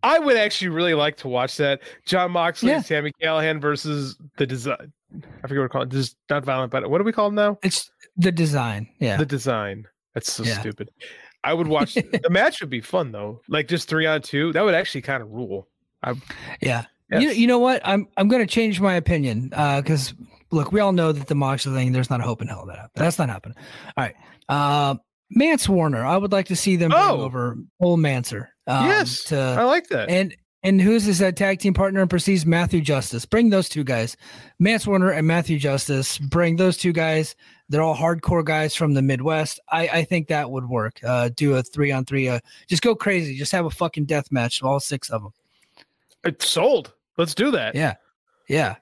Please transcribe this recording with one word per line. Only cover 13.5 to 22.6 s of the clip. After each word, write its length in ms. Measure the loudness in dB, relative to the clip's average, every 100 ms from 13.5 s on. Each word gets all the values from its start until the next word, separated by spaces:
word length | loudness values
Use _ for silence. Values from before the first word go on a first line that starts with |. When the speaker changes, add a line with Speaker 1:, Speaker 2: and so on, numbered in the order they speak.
| -4 -2
Speaker 1:
just 220 | -4 -2
three 160 | -2
on 160 | 0 -2
two. 320 | -2 -4 -2
That 100 | 0
would 100 | 2
actually 260 | 2 0 -8
kinda 220 | -6 -6
rule. 440 | -6 -12 -8 -10 -12 _ _ _
I, 100 | -8 -8 -10 -18 -16 -6
Speaker 2:
Yeah. 240 | -4 -4 -6 _ _
Speaker 1:
yes. 120 | 0
Speaker 2:
You, 80 | 2
you 160 | 4 4
know 120 | 6
what? 220 | 4 2
I'm, 240 | 0 -2 -2 0
I'm 100 | 2
gonna 180 | 4 2
change 360 | 2 0 2
my 120 | 2 2
opinion, 540 | 2 0 0 -2 -4
uh, 260 | -2 0 0
'cause, 320 | 0 0 0 -10 -20 _ _
look, 200 | -2 0
we 100 | 2
all 120 | 2
know 200 | 2 2
that 160 | 0 -2
the 60 |
Moxley 380 | 0 0 -2 -2
thing, 180 | 0 0
there's 180 | 0 0
not 100 | -2
a 40 |
hope 180 | -2 -4
in 60 | -6
hell 180 | -10